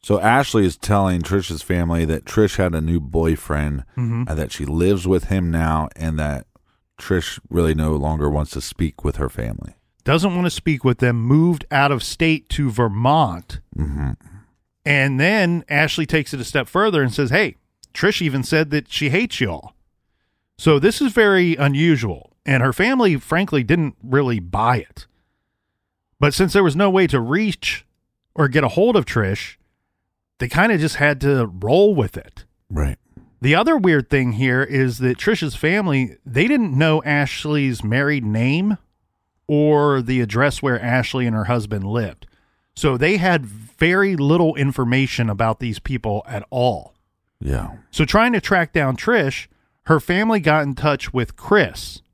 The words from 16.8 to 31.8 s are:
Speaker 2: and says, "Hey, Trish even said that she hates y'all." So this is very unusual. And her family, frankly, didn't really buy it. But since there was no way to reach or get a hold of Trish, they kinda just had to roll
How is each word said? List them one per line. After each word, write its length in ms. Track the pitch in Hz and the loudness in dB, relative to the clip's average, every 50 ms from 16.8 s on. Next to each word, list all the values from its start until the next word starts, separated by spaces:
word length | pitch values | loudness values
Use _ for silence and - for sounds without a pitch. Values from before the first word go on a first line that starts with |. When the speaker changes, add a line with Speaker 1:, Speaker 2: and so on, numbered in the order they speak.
| 202 220 185 156 | 2 2 2 2
Speaker 2:
and 120 | 139 127 104 | 0 0 0
says, 160 | - 143 117 | 0 -2 2
"Hey, 280 | 127 185 214 143 - _ _ _ _ _ - _ _ | 2 0 0 0 -4 _ _ _ _ _ -20 _ _
Trish 280 | - - 196 214 - | -2 0 0 0 0
even 200 | 180 151 131 139 - | -2 -2 -2 -2 -4
said 260 | - - 156 160 147 | 0 0 0 0 0
that 180 | 143 151 - _ | -2 -4 -4 _
she 180 | - - 151 139 | -6 -4 -2 0
hates 320 | 127 185 240 226 - - | 0 0 -2 -2 -4 -4
y'all." 320 | 127 101 85 73 - - _ _ _ _ _ _ _ _ _ _ _ _ _ _ _ _ _ _ | -4 -4 -4 -8 -12 -18 _ _ _ _ _ _ _ _ _ _ _ _ _ _ _ _ _ _
So 220 | - 160 156 143 | 2 2 4 4
this 220 | 139 208 220 - | 4 2 2 2
is 100 | 294 262 | -2 0
very 440 | 202 240 220 208 196 185 175 175 165 151 | 2 4 4 4 4 4 4 2 2 2
unusual. 720 | 143 139 139 139 160 170 156 131 113 104 85 - - _ _ _ _ | 0 0 2 2 2 2 2 2 0 -6 -6 -8 -14 _ _ _ _
And 180 | - 135 131 120 | 0 0 2 2
her 80 | 135 | 0
family, 460 | 123 - 185 233 269 254 240 196 165 135 | 0 0 0 0 2 4 4 2 2 0
frankly, 460 | - - 160 170 190 180 - 143 123 | -2 -2 0 0 0 0 0 -2 2
didn't 320 | 104 160 175 160 139 - _ | 2 2 2 0 -2 -4 _
really 380 | - 123 127 139 143 127 120 104 | -6 0 0 0 2 2 -2 -4
buy 380 | 90 87 90 101 110 117 127 110 | -4 -6 -4 -2 0 2 0 0
it. 300 | - - _ - - _ _ _ _ _ _ _ _ _ _ _ _ _ _ _ _ _ _ _ _ _ _ _ | -2 -8 _ -20 -20 _ _ _ _ _ _ _ _ _ _ _ _ _ _ _ _ _ _ _ _ _ _ _
But 140 | 139 147 135 | 0 0 2
since 200 | - 190 175 - | 2 0 2 4
there 100 | 202 196 | 4 4
was 120 | 170 135 | 4 2
no 140 | 165 202 202 | 2 2 4
way 160 | 185 190 190 156 | 4 4 2 4
to 120 | - 131 | 2 0
reach 680 | 117 117 143 190 220 214 170 - - - - - _ _ _ _ _ _ _ _ _ _ _ | 0 0 0 0 0 -2 -4 -4 -6 -6 -6 -8 _ _ _ _ _ _ _ _ _ _ _
or 140 | - 151 139 | 0 0 2
get 160 | 120 - - | 2 2 0
a 60 | 120 | 2
hold 260 | - - 196 240 240 | 2 2 2 4 4
of 100 | 214 127 | 2 0
Trish, 520 | - - 120 107 92 101 - - - - _ _ _ _ _ _ _ _ _ _ _ _ _ _ _ _ _ | 2 -2 0 0 0 -2 -4 -6 -14 -16 _ _ _ _ _ _ _ _ _ _ _ _ _ _ _ _ _
they 80 | 123 120 | -8 -4
kinda 300 | - 156 190 233 220 165 | 0 2 2 4 2 2
just 180 | 151 156 - | 0 -2 0
had 240 | - 143 147 147 131 | 0 0 0 0 2
to 260 | 135 143 139 131 117 107 | 2 2 2 2 2 -2
roll 460 | 90 92 95 107 135 175 | -4 -6 -2 2 4 4